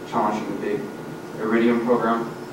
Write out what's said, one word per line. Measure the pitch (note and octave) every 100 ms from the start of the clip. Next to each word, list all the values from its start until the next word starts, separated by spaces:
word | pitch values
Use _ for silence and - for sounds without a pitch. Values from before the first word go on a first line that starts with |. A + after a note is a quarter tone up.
| -
challenging | A#2+ G#2+ G#2+ G2+ G2+
the |
big | G#2 G#2 G2+ - - - - -
Iridium | A2+ A#2 A#2+ A#2 A#2+
program, | A#2 A#2 A#2 A#2 - -